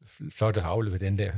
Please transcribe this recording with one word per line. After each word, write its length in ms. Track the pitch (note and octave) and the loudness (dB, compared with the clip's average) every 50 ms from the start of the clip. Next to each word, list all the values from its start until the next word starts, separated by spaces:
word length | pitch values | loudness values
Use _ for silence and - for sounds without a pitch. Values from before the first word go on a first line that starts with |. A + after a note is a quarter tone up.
| - | -12
fl-, 240 | - - - D3+ D#2 | -10 -10 -8 -8 -8
flot 260 | - - G#2+ A2 G2+ G#2 | -2 2 2 2 4 2
at 60 | F2 | 0
aflevere 360 | F2+ F2+ A2+ A2+ G#2+ F2+ F2+ | 0 0 0 0 0 -2 0
den 180 | F#2+ F#2+ G2+ G2 | 0 0 0 0
der 120 | G#2 G2 - | 0 0 -2